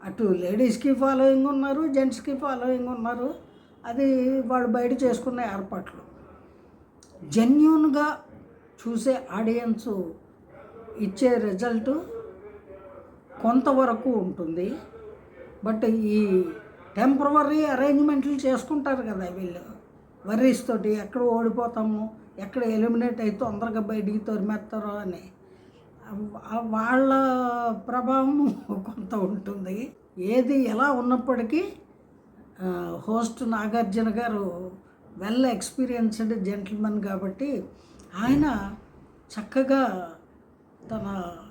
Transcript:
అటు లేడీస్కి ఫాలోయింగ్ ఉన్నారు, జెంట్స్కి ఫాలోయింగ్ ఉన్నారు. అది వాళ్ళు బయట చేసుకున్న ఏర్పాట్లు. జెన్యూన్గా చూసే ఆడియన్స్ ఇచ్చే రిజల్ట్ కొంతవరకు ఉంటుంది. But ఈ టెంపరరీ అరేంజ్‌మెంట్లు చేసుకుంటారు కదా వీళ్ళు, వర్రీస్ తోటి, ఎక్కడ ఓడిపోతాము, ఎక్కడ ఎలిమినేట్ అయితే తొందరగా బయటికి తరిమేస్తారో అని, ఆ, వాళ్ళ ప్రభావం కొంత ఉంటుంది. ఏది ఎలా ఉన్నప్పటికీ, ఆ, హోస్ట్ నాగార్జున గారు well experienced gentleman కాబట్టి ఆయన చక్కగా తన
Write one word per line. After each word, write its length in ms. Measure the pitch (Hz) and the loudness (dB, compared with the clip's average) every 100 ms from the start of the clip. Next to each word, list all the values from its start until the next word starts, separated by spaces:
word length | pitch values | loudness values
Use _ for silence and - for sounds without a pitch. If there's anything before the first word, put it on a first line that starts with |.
అటు 200 | 196 - | -14 -2
లేడీస్కి 680 | 214 180 180 208 254 208 277 | 2 2 0 2 4 4 2
ఫాలోయింగ్ 520 | 269 269 262 269 269 269 | 2 4 6 6 6 4
ఉన్నారు, 420 | 277 277 277 320 | 2 0 0 0
జెంట్స్కి 500 | 269 262 - - 269 | 2 2 0 -6 -4
ఫాలోయింగ్ 500 | 285 254 247 254 247 | -4 -4 -2 -2 -2
ఉన్నారు. 460 | 247 226 240 247 - - - _ - - | -4 -4 -4 -4 -6 -14 -20 _ -20 -8
అది 540 | 240 277 262 254 269 | 0 2 4 4 2
వాళ్ళు 260 | 233 254 247 | 2 0 2
బయట 360 | 226 247 262 | 2 2 2
చేసుకున్న 380 | 262 233 - 247 | 2 2 -2 -4
ఏర్పాట్లు. 680 | 233 196 190 185 185 - - - - - - - - - _ _ - - 151 | -4 -6 -8 -10 -10 -16 -20 -20 -20 -20 -20 -20 -20 -20 _ _ -20 -20 -2
జెన్యూన్గా 880 | 143 233 285 302 320 302 277 302 294 - - - - - _ 233 | 2 6 8 8 8 6 4 0 -2 -10 -20 -20 -20 -20 _ -6
చూసే 400 | 233 226 254 - | -2 0 0 -2
ఆడియన్స్ 560 | 185 220 233 240 220 254 196 170 - - - - - - - - - | -4 0 0 0 -4 -2 -6 -6 -10 -20 -20 -20 -20 -20 -20 -18 -6
ఇచ్చే 360 | 202 - 262 | -6 0 2
రిజల్ట్ 560 | 240 214 185 240 226 220 302 359 - - - - - - - - - - - _ - | 2 0 -2 -2 -2 -2 -4 -4 -12 -14 -16 -18 -20 -20 -20 -20 -20 -20 -20 _ -4
కొంతవరకు 680 | 226 254 294 262 262 220 269 | 2 2 4 4 4 2 0
ఉంటుంది. 680 | 233 185 147 165 165 190 302 - - - - - - - - 208 | 0 -2 -4 -6 -4 -4 -6 -12 -20 -20 -20 -20 -20 -20 -10 -4
But 200 | 220 226 | 0 2
ఈ 580 | 226 214 208 208 185 170 - - - - - | 2 2 2 4 2 2 -4 -14 -20 -14 0
టెంపరరీ 680 | 254 277 285 302 285 302 302 | 4 4 4 4 4 2 2
అరేంజ్‌మెంట్లు 680 | 262 277 285 294 285 269 | 2 4 4 4 2 0
చేసుకుంటారు 680 | 277 262 254 - 302 277 262 | 0 0 0 0 -4 -2 -2
కదా 260 | 220 196 180 | -2 -6 -6
వీళ్ళు, 280 | 180 185 175 - - - - - - 185 | -6 -8 -10 -14 -20 -20 -20 -20 -18 -4
వర్రీస్ 400 | 220 262 254 - | 4 6 4 0
తోటి, 220 | 226 214 | -2 0
ఎక్కడ 320 | 214 202 254 | -2 -2 0
ఓడిపోతాము, 960 | 247 226 226 233 233 233 220 214 220 - - - | 2 2 2 0 -2 -2 -2 -2 -4 -10 -20 -14
ఎక్కడ 240 | 196 262 | -8 -4
ఎలిమినేట్ 580 | 233 220 226 233 247 233 | 0 2 2 2 0 0
అయితే 160 | 220 196 | -2 -2
తొందరగా 420 | 247 202 226 220 | -4 -4 -4 -2
బయటికి 400 | 208 220 196 208 | -2 -2 -2 -2
తరిమేస్తారో 680 | 208 214 202 214 - 220 208 | -2 -4 -2 -4 -6 -8 -6
అని, 420 | 208 196 170 - - - - - - - - 220 202 208 214 - | -6 -8 -10 -12 -20 -20 -20 -20 -20 -20 -20 -14 -10 -10 -12 -8
ఆ, 100 | 220 | -6
వాళ్ళ 480 | 233 220 226 254 269 269 269 254 247 240 233 | -4 -2 2 4 4 4 4 2 0 -2 -2
ప్రభావం 920 | 220 - 247 247 262 269 285 277 190 - | -4 -4 -4 0 2 2 2 2 0 -6
కొంత 440 | 202 190 - 190 220 | -8 -6 -10 -6 -2
ఉంటుంది. 800 | 185 202 202 196 185 196 269 - _ - | -2 -2 -6 -8 -8 -8 -10 -14 _ -8
ఏది 520 | 185 240 254 277 247 | 0 2 4 2 2
ఎలా 220 | 214 277 | 2 2
ఉన్నప్పటికీ, 800 | 262 247 254 240 240 220 302 403 - - - _ - _ - - - | 2 2 0 2 0 0 -2 -2 -8 -20 -20 _ -20 _ -20 -20 -8
ఆ, 380 | 185 175 175 170 - | -4 -4 -6 -8 -2
హోస్ట్ 420 | 220 226 - 240 | -2 -2 -4 -4
నాగార్జున 600 | 226 214 233 226 202 220 | -2 -2 0 0 0 0
గారు 600 | 208 240 214 196 175 185 - - _ - - | 0 -2 -2 -4 -6 -10 -14 -20 _ -20 -12
well 240 | 190 233 | -4 2
experienced 1000 | 262 214 - - 254 240 226 214 220 220 | 2 0 -6 -4 -2 0 0 0 -2 -2
gentleman 640 | 190 202 196 208 214 208 190 | -2 -4 -6 -4 -2 -2 -4
కాబట్టి 560 | 196 190 190 277 247 - - - - - 185 | -4 -6 -6 -6 -6 -8 -16 -20 -20 -16 -6
ఆయన 520 | 233 285 302 226 196 214 - - - - _ - | 2 4 4 0 -6 -12 -20 -20 -20 -20 _ -14
చక్కగా 760 | 214 269 269 269 254 190 175 165 - - _ _ _ _ - | -4 0 2 4 2 -2 -10 -14 -20 -20 _ _ _ _ -10
తన 320 | 220 196 196 175 170 208 | -8 -6 -6 -8 -12 -20